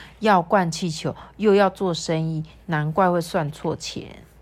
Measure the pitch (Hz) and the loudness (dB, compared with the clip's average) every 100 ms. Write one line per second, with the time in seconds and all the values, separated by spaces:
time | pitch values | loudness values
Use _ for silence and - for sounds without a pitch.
0 | - - 214 190 170 208 175 156 180 156 | -18 -2 2 4 4 2 0 -2 -6 -4
1 | 151 - - - 208 196 196 190 190 165 | -6 -8 -12 -2 4 6 4 2 -4 -4
2 | - 160 160 160 156 - - 156 151 160 | -2 -2 -2 -4 -8 -12 -4 -2 -2 2
3 | 185 175 170 185 147 156 170 160 - - | 2 2 -2 -4 -4 -6 -6 -6 -8 -12
4 | - - - - | -14 -18 -20 -20